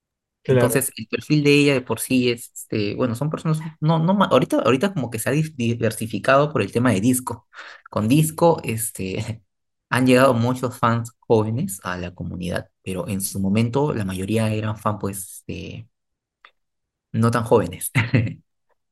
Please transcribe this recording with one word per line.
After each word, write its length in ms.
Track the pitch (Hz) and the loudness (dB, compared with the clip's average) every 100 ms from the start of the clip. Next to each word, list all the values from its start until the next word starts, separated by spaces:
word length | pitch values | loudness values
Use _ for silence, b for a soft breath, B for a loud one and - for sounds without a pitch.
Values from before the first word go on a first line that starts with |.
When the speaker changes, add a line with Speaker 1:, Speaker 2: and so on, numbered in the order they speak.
| _ _ _ _ | _ _ _ _
Speaker 1:
Claro. 360 | - 127 120 135 | 0 2 4 2
Speaker 2:
Entonces, 140 | - - | -2 -6
el 100 | 110 | -8
perfil 360 | - - 151 | -8 0 2
de 80 | 143 | 6
ella 200 | 143 143 | 6 4
de 80 | 135 | 2
por 180 | 127 127 | -2 -6
sí 300 | - 131 123 | 0 2 2
es, 200 | 117 - | 0 -6
este, 400 | - - 113 104 | -20 -6 -4 -2
bueno, 200 | 120 123 | -2 -2
son 140 | 113 151 | -2 -4
personas, 280 | - 165 156 160 - | -4 -2 -2 -4 -4
no, 180 | 156 165 | 0 2
no 160 | 165 | 2
ma-, 120 | 202 190 | 2 4
ahorita, 340 | 131 160 302 | 2 2 0
ahorita 340 | - 131 202 | 2 2 0
como 160 | 185 117 | -2 -6
que 80 | 117 | -6
se 100 | 123 | -2
ha 40 | |
dis-, 220 | 143 156 - | -2 -2 -2
diversificado 960 | 117 117 113 - 110 101 - 135 147 | -2 0 -2 -4 -6 -4 2 4 4
por 100 | 135 | 0
el 100 | 98 | -2
tema 180 | 117 127 | 0 2
de 80 | 95 | 2
disco. 460 | 117 127 - 110 _ B B B B | 2 0 -2 -12 _ B B B B
Con 180 | 104 107 | -4 2
disco, 500 | 147 156 - 170 160 | 4 2 2 2 2
este, 760 | - 113 - - 95 - 113 113 _ _ | -2 -4 -6 -6 -6 -6 -6 -10 _ _
<laughs> 260 | _ _ - | _ _ -4
han 160 | 120 127 | 2 4
llegado 260 | 127 135 | 6 6
muchos 440 | 117 117 127 123 - | 4 0 0 -4 -2
fans 340 | 117 117 117 - | 0 0 -4 -8
jóvenes 600 | - 113 107 117 190 - | 0 2 2 -2 -4 -6
a 140 | 95 90 | -8 -8
la 160 | 87 | -8
comunidad, 560 | 87 90 90 87 92 - _ | -10 -10 -8 -6 -6 -8 _
pero 260 | - 92 87 | -10 -8 -6
en 120 | 98 | -6
su 200 | 95 101 | -6 -4
momento 520 | 98 104 117 139 147 | -2 0 0 0 -2
la 100 | 113 95 | -2 -6
mayoría 440 | 92 98 110 110 | -6 -2 0 0
eran 260 | 107 107 107 | -2 -4 -4
fan, 200 | 110 104 | -4 -4
pues, 200 | 101 98 - - - | -6 -8 -12 -16 -12
este, 400 | 90 87 101 110 _ _ _ _ _ - _ _ _ _ _ _ | -12 -12 -14 -18 _ _ _ _ _ -20 _ _ _ _ _ _
no 180 | 113 117 | 0 2
tan 140 | 117 | 2
jóvenes. 460 | 113 117 87 92 - | 2 2 2 -4 -4
<laughs> 480 | - 110 120 113 - _ _ _ _ _ | -2 2 2 0 -4 _ _ _ _ _